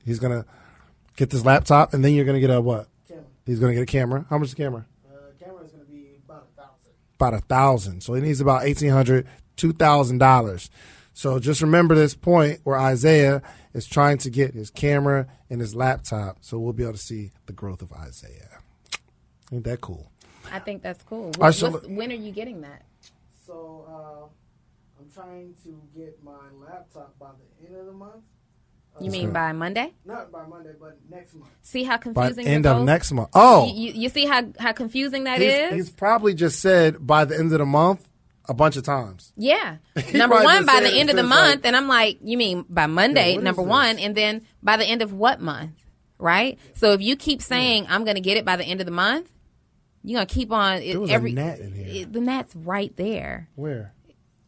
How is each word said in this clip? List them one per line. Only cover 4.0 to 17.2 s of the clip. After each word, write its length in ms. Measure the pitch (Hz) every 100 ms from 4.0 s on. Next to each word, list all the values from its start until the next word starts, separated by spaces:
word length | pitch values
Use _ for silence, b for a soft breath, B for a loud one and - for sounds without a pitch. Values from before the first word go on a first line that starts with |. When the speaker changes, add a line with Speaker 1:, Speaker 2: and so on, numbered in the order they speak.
| 123 131 156
Speaker 1:
How 80 | 147
much 100 | 143
is 80 | 131
the 80 |
camera? 220 | 143 117 110 _ _
Speaker 2:
Uh, 80 | 139 143 135
camera 200 | 180 185
is 80 | 160
gonna 120 | 143 143
be 220 | 147 139 139 _
about 220 | 156 _ _
a 40 |
thousand. 300 | 139 _ _ _ _ -
Speaker 1:
About 180 | 127
a 60 | 110
thousand. 600 | - 131 139 123 95 90
So 100 | -
he 80 | 123
needs 200 | 147 139
about 220 | 139 131
eighteen 280 | 139 143 147
hundred, 360 | 135 123 131 123 b _ -
two 160 | -
thousand 460 | 160 156 147 127 123
dollars. 500 | 131 127 110 92 - b b b b
So 240 | - 139 131
just 220 | 120 147
remember 320 | 156 170 170
this 220 | 156 147 -
point 460 | - 175 147 -
where 140 | - 135
Isaiah 680 | 135 127 151 156 139 139 - B B
is 120 | 123 -
trying 320 | 143 143 143
to 120 | 131
get 220 | 120 131 117
his 160 | 107
camera 560 | - 143 143 139 139 131 b b
and 120 | 120
his 140 | 113 110
laptop, 600 | 131 - - 107 98 -
so 160 | - 113
we'll 160 | 117
be 100 | 117
able 100 | 120
to 60 | 107
see 320 | - 110